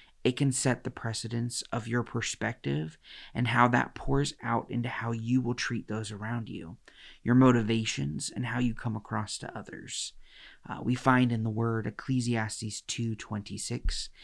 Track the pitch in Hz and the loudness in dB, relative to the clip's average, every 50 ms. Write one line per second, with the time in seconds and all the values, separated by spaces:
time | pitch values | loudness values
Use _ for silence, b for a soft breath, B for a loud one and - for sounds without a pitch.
0 | b b b _ - 123 127 - 147 139 127 131 - 135 123 - - 117 - - | b b b _ 0 0 2 2 2 2 2 2 2 0 0 0 -2 -8 -8 -6
1 | - 117 110 - - 113 117 117 117 123 - - - - - 117 110 117 117 123 | -6 -6 -6 -4 -6 -4 -4 -2 -2 -2 -4 -8 -8 -6 -6 -6 -4 -2 -2 -2
2 | 113 - - 117 110 - - - - 113 120 - - 139 139 147 156 156 - B | -2 -2 -4 -4 -4 -4 -4 -4 -4 -4 -4 -4 -4 -4 -2 -2 -4 -6 -10 B
3 | B B B B B B B 120 120 117 123 123 120 123 123 123 127 - - - | B B B B B B B 0 0 2 6 6 6 6 6 4 2 0 -6 -6
4 | - - 139 139 143 143 - - - 120 117 117 - - - 120 117 123 - - | -2 2 2 2 2 0 -4 -6 -4 -2 -2 -2 -2 -2 -4 -4 -4 -4 -6 -4
5 | 113 117 117 113 113 117 123 131 123 117 120 - - - 120 110 - - 107 110 | -4 -4 -4 -4 0 2 2 2 2 2 -2 -2 -2 -4 -4 -6 -4 -4 -4 -4
6 | 110 101 110 98 107 110 120 120 113 95 90 87 - 82 - - _ B B B | -4 -6 -8 -8 -6 -4 -4 -4 -4 -6 -10 -10 -10 -12 -14 -16 _ B B B
7 | B B B B B - 123 127 131 131 123 120 110 107 113 113 110 110 - - | B B B B B 6 8 10 10 10 10 8 6 4 2 2 2 -2 -2 -2
8 | 139 143 151 147 143 - - - 123 120 120 123 123 120 117 - - 123 107 110 | -4 -4 -4 -4 -6 -6 -6 -4 -4 -2 -2 0 0 0 -2 -2 -4 -4 -4 -4
9 | - - 113 110 107 104 - - - - - 110 101 - - 98 104 - - - | -6 -4 -4 -4 -4 -4 -8 -10 -10 -10 -10 -12 -12 -12 -14 -14 -12 -10 -8 -8
10 | - - - B B B B B B B B B B - 104 - - 120 127 123 | -8 -10 -10 B B B B B B B B B B -12 -10 -6 -2 0 0 2
11 | - 131 127 127 127 120 117 113 110 113 107 110 117 117 113 113 107 113 107 - | 4 6 6 6 6 4 2 0 0 0 0 0 0 0 0 0 -2 -4 -8 -8
12 | - - 135 127 120 120 120 113 110 107 - - - 107 101 - - - - - | -4 -2 0 0 2 0 0 0 0 -2 -4 -6 -8 -8 -8 -10 -10 -8 -6 -4
13 | 117 113 110 107 - - 107 107 101 - - 101 - - 117 123 - - - - | -2 -4 -4 -6 -6 -6 -6 -6 -6 -8 -10 -10 -6 -6 -6 0 0 0 0 0
14 | - - B B | -4 -8 B B